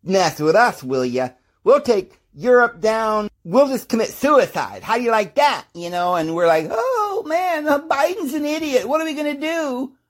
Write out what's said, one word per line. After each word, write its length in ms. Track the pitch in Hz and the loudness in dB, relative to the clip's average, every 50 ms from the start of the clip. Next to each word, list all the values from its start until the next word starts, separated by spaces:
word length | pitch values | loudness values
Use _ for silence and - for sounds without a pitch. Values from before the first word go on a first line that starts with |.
| _ | _
mess 360 | 175 190 190 180 156 - - | 0 2 2 2 2 0 0
with 160 | 151 156 170 | 0 4 4
us, 280 | 214 240 233 - - - | 4 4 4 0 -4 -6
will 220 | 127 135 131 127 | -4 -2 -2 -2
ya? 240 | 127 120 127 127 127 _ _ _ _ _ _ _ | -2 -2 -4 -4 -4 _ _ _ _ _ _ _
We'll 180 | 190 269 294 | 4 4 4
take 380 | 294 247 226 196 185 - _ _ _ _ _ | 4 0 0 0 -2 -6 _ _ _ _ _
Europe 460 | 143 165 247 247 247 240 226 233 175 | -4 2 4 6 6 4 2 0 -2
down. 500 | 185 220 220 226 226 214 214 214 208 202 _ _ _ | -2 0 0 0 0 0 -2 -2 -4 -6 _ _ _
We'll 240 | 165 175 254 285 | 0 4 4 4
just 220 | 269 269 233 - _ | 4 0 -6 -4 _
commit 200 | - 226 214 - | -2 -2 -2 -4
suicide. 760 | - - - 285 302 262 202 - - 175 127 92 101 95 - | -4 -2 2 4 4 4 4 2 -2 -6 -6 -6 -8 -14 -6
How 140 | 196 220 | -4 -4
do 60 | 240 247 | -2 0
you 80 | 233 | 0
like 240 | 226 214 208 - _ | 0 0 -2 -2 _
that? 300 | 285 285 285 233 151 - _ _ | 2 2 2 2 -2 -8 _ _
You 160 | 170 175 175 | -12 -10 -6
know, 260 | 175 175 175 180 180 | -4 -2 0 0 0
and 200 | 170 156 160 165 | 0 -2 -2 -2
we're 120 | 170 175 | 2 4
like, 200 | 165 160 160 156 160 | 4 4 2 2 -2
"Oh 540 | - 453 466 523 508 453 415 415 381 440 403 | -4 -2 -2 0 0 -2 -2 -2 -4 -6 -4
man, 400 | 294 311 349 370 359 330 302 302 | -2 -2 -2 0 -2 -2 -2 0
uh, 120 | 302 285 285 | 0 -2 -2
Biden's 540 | 311 320 302 277 294 339 370 440 339 254 302 | -2 -6 -2 0 0 0 0 -4 -6 -6 -4
an 120 | 311 294 | -4 -4
idiot. 420 | 294 302 320 330 302 262 - - | -4 -4 -4 -4 0 0 0 0
What 140 | 226 285 320 | 0 -2 -2
are 40 | 320 | -2
we 100 | 320 294 | -4 -4
gonna 240 | 294 294 294 294 277 | -4 -4 -4 -4 -4
do?" 560 | 302 311 330 330 311 277 254 247 269 254 _ _ _ | -6 -4 -4 -4 -4 -4 -4 -6 -8 -10 _ _ _